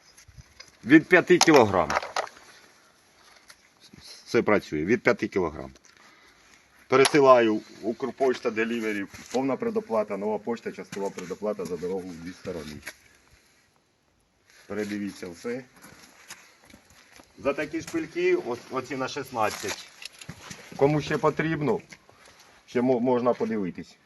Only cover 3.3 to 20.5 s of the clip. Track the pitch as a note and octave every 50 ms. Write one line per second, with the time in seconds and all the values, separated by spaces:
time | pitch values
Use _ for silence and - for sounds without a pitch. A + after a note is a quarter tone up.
3.3 | _ _ _ - - _ _ _ _ _ - - - - - - - - - -
4.3 | - A#2+ G2+ G#2 G#2+ F#2+ - - - D2+ D#2 F2+ A#2+ A2+ - B2+ A#2 - - G2
5.3 | - G2 F2+ E2 D2+ C#2+ C#2 C2+ C2 - _ _ _ _ - - _ _ _ _
6.3 | _ _ _ _ _ _ _ _ _ _ _ _ B2+ C3 C3+ - - D3+ C#3 C3+
7.3 | B2+ B2 A#2 A2 G#2+ G#2+ G#2 - - - F2 G#2 A#2+ - C3+ A#2+ A2+ - C3+ C3
8.3 | B2 - - B2+ A2 G#2+ A2+ A2+ A#2 A#2+ A2 A2 G#2 G2+ G2 - - - - -
9.3 | - A#2+ C3+ - C4 - A#3+ A#3 A3 G#3+ G#3+ - A3 A3 G#3+ G#3 G3+ G3 G3+ G#3+
10.3 | G#3+ G3+ G#3 A#3+ A#3 A3+ - - - - F#2+ - - G2+ G2 G2 F#2 - F2+ E2
11.3 | F2+ - G2+ G#2 G#2 G2+ F#2 E2 F2+ E2 F2 F2 F#2+ F#2+ F2+ F#2 F2 E2 E2 F2
12.3 | F#2 - - G2+ F2+ E2+ D2 D2+ D2+ D2 - - - _ _ _ _ _ _ _
13.3 | _ _ _ _ _ _ _ _ _ _ _ _ _ _ _ _ _ _ _ _
14.3 | _ _ _ _ _ - _ - G2+ G#2 G#2 G2+ G#2 G#2 G2+ G2 F#2+ - - F#2
15.3 | E2+ E2 - A#2+ A#2+ C3 C3 - _ - - - - - - - _ _ - -
16.3 | - - - _ _ _ _ - - - _ _ _ - _ _ _ - - _
17.3 | _ - - C4 - - D4+ - - E4 - - - E4 D#4+ - - - F3+ F3+
18.3 | F3+ F3 - - A#2 A#2 - - A2+ C3 B2+ - C#3+ C3 C3 B2 - D3 C3+ -
19.3 | - A#2 G#2+ G#2 - - - G2+ F2+ - - - - - - - - - - -
20.3 | - - - -